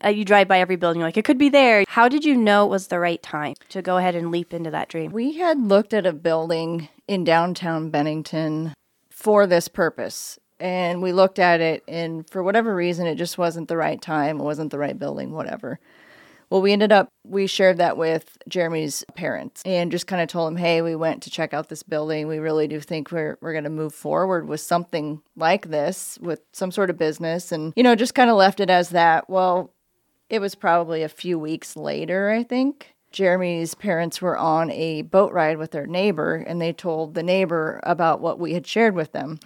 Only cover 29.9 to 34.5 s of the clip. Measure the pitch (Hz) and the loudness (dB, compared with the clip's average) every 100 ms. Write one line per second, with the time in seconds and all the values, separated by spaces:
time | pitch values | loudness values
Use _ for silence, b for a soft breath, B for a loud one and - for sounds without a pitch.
29.9 | _ _ _ _ - 196 - 196 170 170 | _ _ _ _ -4 -4 -4 2 2 2
30.9 | 160 156 - 180 170 156 160 - 160 151 | -2 -4 -6 -6 -4 -4 -8 -10 -10 -6
31.9 | 147 165 185 202 226 240 247 269 285 - | -6 -4 -2 0 -2 -2 0 -2 -2 -14
32.9 | _ _ - 190 180 180 170 165 - 208 | _ _ 0 2 2 0 -2 -6 -6 -4
33.9 | 165 170 - 180 - 160 | -2 -2 -4 -4 0 0